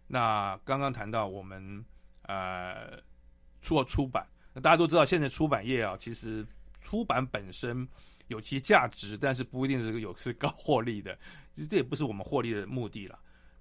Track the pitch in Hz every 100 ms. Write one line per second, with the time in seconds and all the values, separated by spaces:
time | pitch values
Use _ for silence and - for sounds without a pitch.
0 | - 131 113 107 98 95 - 135 139 113
1 | 104 113 101 98 95 95 95 101 113 -
2 | - - - 98 92 92 90 104 110 120
3 | - - - - - - - 156 127 -
4 | 135 107 - - - 131 156 165 165 165
5 | 143 175 139 - 156 120 113 127 104 95
6 | 117 113 113 110 107 - - - - 214
7 | 214 123 131 104 95 - 123 123 127 -
8 | - - - 110 - 135 160 185 120 -
9 | 101 107 139 127 120 127 135 131 113 113
10 | 101 - 123 117 143 - - 123 120 104
11 | 98 - - - - - 151 190 120 147
12 | 135 98 - 135 117 104 98 127 104 107
13 | 95 - - - - -